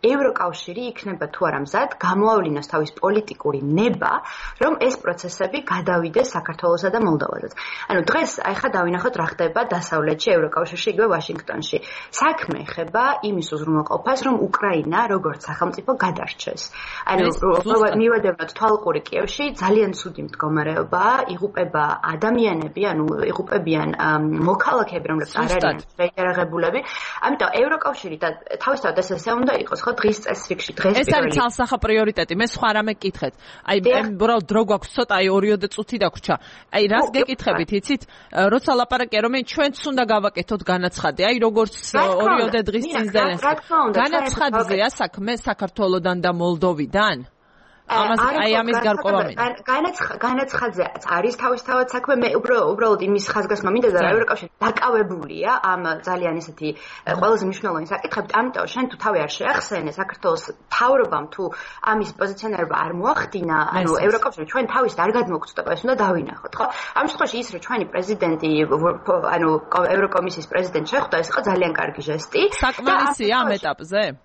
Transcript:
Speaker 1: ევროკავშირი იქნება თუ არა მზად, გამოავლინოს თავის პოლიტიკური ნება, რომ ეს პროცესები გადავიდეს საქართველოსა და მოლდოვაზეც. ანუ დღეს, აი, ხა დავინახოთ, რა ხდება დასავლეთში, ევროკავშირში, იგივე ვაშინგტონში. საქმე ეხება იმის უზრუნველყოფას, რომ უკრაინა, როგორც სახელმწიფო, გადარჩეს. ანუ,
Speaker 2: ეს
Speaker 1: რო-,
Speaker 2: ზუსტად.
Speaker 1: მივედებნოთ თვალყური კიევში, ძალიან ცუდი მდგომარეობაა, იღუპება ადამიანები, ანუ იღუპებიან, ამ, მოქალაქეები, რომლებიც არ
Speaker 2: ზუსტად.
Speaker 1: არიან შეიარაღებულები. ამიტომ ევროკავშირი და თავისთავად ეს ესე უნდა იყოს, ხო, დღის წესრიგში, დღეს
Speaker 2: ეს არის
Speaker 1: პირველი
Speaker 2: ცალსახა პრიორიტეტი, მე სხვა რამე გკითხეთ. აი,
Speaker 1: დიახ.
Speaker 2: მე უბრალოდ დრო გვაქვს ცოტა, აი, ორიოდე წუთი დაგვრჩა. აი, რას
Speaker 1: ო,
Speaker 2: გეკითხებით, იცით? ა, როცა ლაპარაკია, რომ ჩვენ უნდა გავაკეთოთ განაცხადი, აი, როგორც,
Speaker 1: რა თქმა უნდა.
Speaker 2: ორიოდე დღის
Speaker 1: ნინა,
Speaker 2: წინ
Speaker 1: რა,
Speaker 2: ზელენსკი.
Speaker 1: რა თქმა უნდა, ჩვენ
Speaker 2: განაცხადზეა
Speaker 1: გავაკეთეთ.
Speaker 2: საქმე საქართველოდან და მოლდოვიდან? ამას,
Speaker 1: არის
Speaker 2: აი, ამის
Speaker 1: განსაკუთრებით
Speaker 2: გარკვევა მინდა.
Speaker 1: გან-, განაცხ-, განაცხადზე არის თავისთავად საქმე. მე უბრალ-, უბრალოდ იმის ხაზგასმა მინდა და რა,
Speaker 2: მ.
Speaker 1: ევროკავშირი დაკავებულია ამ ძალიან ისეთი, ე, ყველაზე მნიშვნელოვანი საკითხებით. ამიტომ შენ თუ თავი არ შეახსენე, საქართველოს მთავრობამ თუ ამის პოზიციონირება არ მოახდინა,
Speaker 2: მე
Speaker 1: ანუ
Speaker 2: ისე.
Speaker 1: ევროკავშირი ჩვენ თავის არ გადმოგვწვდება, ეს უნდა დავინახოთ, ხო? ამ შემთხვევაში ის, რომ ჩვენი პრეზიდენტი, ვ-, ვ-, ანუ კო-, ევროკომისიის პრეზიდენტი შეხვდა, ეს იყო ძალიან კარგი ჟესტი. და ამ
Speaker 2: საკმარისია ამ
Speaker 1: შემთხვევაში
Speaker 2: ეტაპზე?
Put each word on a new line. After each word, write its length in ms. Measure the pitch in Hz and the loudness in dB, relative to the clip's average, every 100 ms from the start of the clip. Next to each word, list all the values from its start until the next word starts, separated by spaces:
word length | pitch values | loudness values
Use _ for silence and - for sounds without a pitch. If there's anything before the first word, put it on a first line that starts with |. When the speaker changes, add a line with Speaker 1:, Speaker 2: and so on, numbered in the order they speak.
Speaker 1:
ევროკავშირი 800 | 226 277 269 226 180 165 - 180 | 2 4 2 2 -2 -4 -10 -8
იქნება 420 | 247 - 208 175 147 | -8 -8 -10 -6 -8
თუ 140 | - | -2
არა 180 | 175 139 | 0 0
მზად, 280 | 143 202 269 | -2 -2 -2
გამოავლინოს 720 | - 175 190 214 220 170 147 147 | -2 0 4 4 4 2 -2 -2
თავის 220 | 160 151 | -2 -2
პოლიტიკური 680 | - 185 208 208 - 147 143 | -2 0 0 -2 -6 -4 -2
ნება, 500 | 143 156 233 - - - - - - | 0 2 2 2 0 0 -4 -14 -14
რომ 180 | - 392 311 | 0 0 2
ეს 180 | 247 262 | 0 0
პროცესები 640 | - 175 180 - 190 302 | -4 -4 -8 -4 -4 -2
გადავიდეს 680 | - 180 180 175 165 190 262 | -4 -2 2 0 2 2 0
საქართველოსა 600 | 247 - 160 175 170 185 | -2 -6 -2 2 2 2
და 80 | 220 | 2
მოლდოვაზეც. 540 | 214 151 - - - - - - | 2 2 0 -4 -8 -10 -12 -12
ანუ 160 | - 185 | -2 0
დღეს, 300 | 160 311 330 - | 2 2 0 -2
აი, 180 | - | -4
ხა 140 | 196 269 | -2 0
დავინახოთ, 460 | 190 175 180 175 | 0 0 0 -2
რა 120 | 170 165 | -2 -4
ხდება 340 | - 170 - | 0 0 0
დასავლეთში, 680 | 240 175 165 160 151 156 - | 0 -2 -2 0 0 0 4
ევროკავშირში, 600 | 175 156 160 170 175 - | 4 4 0 -2 -2 -2
იგივე 160 | 175 226 | 2 2
ვაშინგტონში. 720 | 170 156 165 - - - - - - - | 2 -2 -10 -8 -6 -2 -4 -4 -14 -10
საქმე 480 | - 294 311 - - | 0 2 2 -4 -6
ეხება 460 | 156 - 165 196 262 - | -8 -8 -2 2 2 0
იმის 280 | 208 196 160 | -2 -4 -4
უზრუნველყოფას, 680 | 156 156 156 151 - - 262 | -4 0 0 2 -2 0 0
რომ 160 | 269 233 | 2 2
უკრაინა, 640 | 196 - 208 175 147 175 | 0 0 0 0 0 0
როგორც 360 | 233 196 156 147 | 2 0 0 -6
სახელმწიფო, 480 | - 151 175 175 - | -10 -4 -4 -4 -2
გადარჩეს. 720 | 262 185 - - - - - - - - - | 0 0 -2 -8 -8 -8 -8 -10 -14 -14 -8
ანუ, 200 | - - | -2 2
Speaker 2:
ეს 140 | - - | 2 2
Speaker 1:
რო-, 240 | 165 170 | 2 2
Speaker 2:
ზუსტად. 320 | 185 220 214 | 2 4 4
Speaker 1:
მივედებნოთ 560 | 180 226 233 196 170 160 | 4 4 4 2 -2 -6
თვალყური 500 | - 214 214 175 156 | -2 2 2 2 -2
კიევში, 440 | - - 202 - 294 | -2 -4 -4 -2 -4
ძალიან 380 | 226 185 214 202 | -2 2 4 4
ცუდი 300 | 185 - 156 | 0 -10 -10
მდგომარეობაა, 920 | 147 - 156 156 151 160 165 180 202 262 254 | -12 -4 -2 0 0 0 0 2 4 2 0
იღუპება 580 | 175 202 - 175 156 151 147 | -4 -4 -2 -2 0 0 0
ადამიანები, 840 | - 160 214 233 226 165 156 151 | -2 0 0 2 2 0 -4 -2
ანუ 220 | 202 160 156 147 | 0 2 0 0
იღუპებიან, 680 | 151 - - 170 165 160 151 | -2 -2 -2 -2 2 0 0
ამ, 300 | 156 156 156 151 156 | 0 2 2 2 2
მოქალაქეები, 680 | 165 196 - 254 214 175 - | 2 2 2 2 0 -4 -4
რომლებიც 260 | 160 151 | -4 -2
არ 140 | - - | -2 0
Speaker 2:
ზუსტად. 160 | 180 | 2
Speaker 1:
არიან 160 | 175 151 - | 0 -2 -8
შეიარაღებულები. 880 | - 175 180 185 180 170 165 170 208 - - - - | -2 -2 0 -2 0 -2 0 0 -2 -6 -10 -10 -4
ამიტომ 320 | - - 185 | -2 0 0
ევროკავშირი 640 | 208 269 311 - 262 190 156 | 2 2 2 -2 -4 -8 -4
და 100 | 170 156 - | -4 -4 -8
თავისთავად 440 | - 233 269 214 165 | -4 -2 0 0 0
ეს 120 | 185 | -2
ესე 200 | 180 226 | -2 -2
უნდა 220 | 233 254 | 0 2
იყოს, 260 | 262 - - | 0 -2 -4
ხო, 120 | - | -4
დღის 260 | 240 214 214 | 0 2 0
წესრიგში, 520 | - - - 180 - | -2 -6 -6 -6 -6
დღეს 220 | - 190 214 | -2 2 2
Speaker 2:
ეს 20 | |
არის 80 | 269 | 4
Speaker 1:
პირველი 300 | 302 254 - | 2 2 2
Speaker 2:
ცალსახა 400 | 240 - 247 254 | 0 0 -2 0
პრიორიტეტი, 560 | 226 220 214 214 165 | 2 4 2 0 -2
მე 120 | 170 233 | 0 0
სხვა 220 | - 233 | 0 0
რამე 200 | 214 214 | 2 0
გკითხეთ. 400 | 214 190 - 139 - - - | -2 -4 -4 -6 -6 -20 -16
აი, 180 | - 202 | -2 2
Speaker 1:
დიახ. 160 | 190 254 | 4 2
Speaker 2:
მე 140 | 220 | 2
უბრალოდ 340 | 196 220 233 160 | 0 2 2 2
დრო 160 | 208 | 0
გვაქვს 260 | 220 208 - | 2 0 -2
ცოტა, 240 | - 240 | -4 0
აი, 120 | 196 190 | 2 4
ორიოდე 400 | 190 202 208 196 | 4 4 2 0
წუთი 280 | - 214 240 | -6 -6 0
დაგვრჩა. 380 | 185 - - 156 - - - | 0 -2 -2 -2 -2 -20 -4
აი, 180 | - | 2
რას 220 | 208 220 269 | 4 4 2
Speaker 1:
ო, 60 | |
Speaker 2:
გეკითხებით, 580 | 247 254 262 - - 165 | 2 0 0 -2 0 0
იცით? 300 | 202 - 277 | -2 0 -2
ა, 380 | - - - - | -2 -20 -8 2
როცა 280 | 196 233 294 | 4 4 4
ლაპარაკია, 480 | 254 240 254 247 214 | 2 2 0 0 2
რომ 140 | 226 262 | 2 0
ჩვენ 340 | 233 - 285 - | -2 0 0 0
უნდა 200 | 302 262 | -4 0
გავაკეთოთ 580 | 240 214 202 - 170 208 | 2 2 2 -2 -4 -4
განაცხადი, 600 | - 180 180 - 160 135 | 0 0 0 -2 -2 0
აი, 140 | 190 247 | 2 4
როგორც, 380 | 226 214 220 - - | 2 4 0 -2 -2
Speaker 1:
რა 140 | 269 | 2
თქმა 160 | 294 - | 2 4
უნდა. 80 | |
Speaker 2:
ორიოდე 360 | 214 226 226 226 | 4 4 2 0
დღის 220 | 214 208 277 | 0 -2 -2
Speaker 1:
ნინა, 100 | 294 | -2
Speaker 2:
წინ 100 | 214 | 0
Speaker 1:
რა, 60 | |
Speaker 2:
ზელენსკი. 320 | 208 196 175 | 2 2 2
Speaker 1:
რა 100 | 185 | 0
თქმა 240 | 302 - 330 | 0 0 2
უნდა, 180 | 262 202 | 2 2
ჩვენ 80 | |
Speaker 2:
განაცხადზეა 840 | 262 330 269 254 285 220 226 196 220 | 2 2 0 0 2 2 0 2 0
Speaker 1:
გავაკეთეთ. 120 | - | 0
Speaker 2:
საქმე 320 | 196 - 202 | -6 -4 -4
საქართველოდან 840 | 233 - 208 196 - 196 185 175 180 | -4 -2 -4 -4 0 2 2 0 0
და 120 | 180 | 0
მოლდოვიდან? 840 | 175 175 170 180 160 139 196 214 147 123 _ _ _ _ _ - | 2 0 2 2 2 0 2 2 0 -8 _ _ _ _ _ -2
ამას, 300 | 226 220 226 | 0 2 4
Speaker 1:
არის 220 | 240 277 | 2 2
Speaker 2:
აი, 120 | 214 | 2
ამის 240 | 220 226 240 | 2 2 0
Speaker 1:
განსაკუთრებით 80 | |
Speaker 2:
გარკვევა 360 | 226 202 190 196 | 2 0 2 0
მინდა. 160 | 185 - | 0 -2
Speaker 1:
გან-, 200 | 240 240 | -4 -4
განაცხ-, 560 | - 262 339 359 - - | -2 0 0 -2 -6 -2
განაცხადზე 680 | 240 254 269 - 240 180 175 - | -2 0 -2 -2 -4 -2 -2 -2
არის 300 | - 175 220 240 | -2 0 0 0
თავისთავად 500 | 247 247 - 254 254 | -2 -2 0 0 2
საქმე. 280 | 247 254 | -2 0
მე 140 | 262 240 | 2 2
უბრალ-, 360 | - - 240 156 | 0 2 2 4
უბრალოდ 340 | 202 233 202 | 2 4 4
იმის 240 | 196 202 196 | 2 0 0
ხაზგასმა 440 | 214 185 208 180 | -2 0 0 2
მინდა 200 | 214 247 | 4 4
და 100 | 180 | 4
რა, 80 | 165 | 4
Speaker 2:
მ. 40 | |
Speaker 1:
ევროკავშირი 380 | 208 226 - 170 | 4 2 -2 -6
დაკავებულია 960 | _ 220 220 254 233 202 175 143 160 180 254 | _ -2 0 2 2 0 -2 -8 -4 0 0
ამ 220 | 190 185 170 160 | 2 0 -2 -4
ძალიან 360 | 185 180 175 165 | -4 -2 -2 -4
ისეთი, 320 | 160 156 156 151 - - | -8 -8 -8 -8 -12 -12
ე, 100 | - | -4
ყველაზე 340 | 180 190 220 | 0 2 2
მნიშვნელოვანი 420 | 190 196 208 165 160 | 0 -4 -4 -4 -4
საკითხებით. 460 | 196 320 - 202 | -6 -6 -6 -2
ამიტომ 340 | - 254 220 175 | 0 0 -2 -4
შენ 180 | - 254 | -2 -4
თუ 100 | - | -2
თავი 220 | 220 190 | 0 0
არ 100 | 147 | 0
შეახსენე, 600 | - 196 285 - 196 156 | -2 -2 -2 -2 -4 -6
საქართველოს 520 | 147 190 - 190 165 | -6 -8 -4 -2 -2
მთავრობამ 800 | - - _ - 240 269 214 151 151 | -4 -16 _ 0 2 4 2 0 -4
თუ 160 | - 180 - - - | -6 -6 -6 -14 -6
ამის 280 | - 220 208 | -2 0 -2
პოზიციონირება 640 | - 196 196 220 196 160 156 | -4 -4 -4 -6 -4 -2 -2
არ 160 | 160 | -2
მოახდინა, 640 | 175 214 302 - 202 170 156 | -2 0 0 -2 -4 -2 0
Speaker 2:
მე 140 | 151 | 0
Speaker 1:
ანუ 200 | 180 175 | 0 0
Speaker 2:
ისე. 100 | 160 | 2
Speaker 1:
ევროკავშირი 440 | 202 226 262 - 156 | 2 2 0 -4 -6
ჩვენ 180 | 254 254 | -2 0
თავის 280 | - 285 | 0 0
არ 160 | - 180 | 2 0
გადმოგვწვდება, 560 | 226 185 160 - - - | 2 0 -2 -6 -6 -4
ეს 120 | 160 | -2
უნდა 140 | 247 262 | 0 2
დავინახოთ, 560 | 202 175 - - - | 2 0 -2 -10 -12
ხო? 120 | - 226 - - | -4 -4 -4 -6
ამ 160 | - 302 | -2 -2
შემთხვევაში 300 | - 302 233 | 0 -2 -2
ის, 100 | 240 | -8
რომ 120 | 175 | -10
ჩვენი 220 | - 247 180 | -6 -4 -2
პრეზიდენტი, 640 | 180 185 214 180 160 160 151 | -4 -2 0 0 0 0 2
ვ-, 180 | 156 147 165 170 | 2 2 2 0
ვ-, 300 | - 180 - | 0 0 2
ანუ 220 | 170 160 156 | 2 2 0
კო-, 240 | 156 175 175 | 0 0 2
ევროკომისიის 600 | 196 196 185 180 165 156 | 2 2 0 -2 -6 -4
პრეზიდენტი 420 | - 180 160 156 | -2 0 -2 -2
შეხვდა, 240 | 262 - 165 | -2 0 -2
ეს 120 | 165 | 0
იყო 120 | - | -2
ძალიან 300 | 208 185 175 | 0 2 2
კარგი 300 | 160 160 - | 0 -4 -6
ჟესტი. 380 | 151 156 - - | -6 -6 -2 2
და 60 | 403 | 2
ამ 140 | - | 2
Speaker 2:
საკმარისია 680 | 262 262 262 370 277 285 208 | -2 0 2 2 2 0 2
ამ 140 | 240 233 | 2 2
Speaker 1:
შემთხვევაში 140 | 202 | 0
Speaker 2:
ეტაპზე? 420 | 156 139 160 196 202 139 | -2 -4 -2 0 0 -4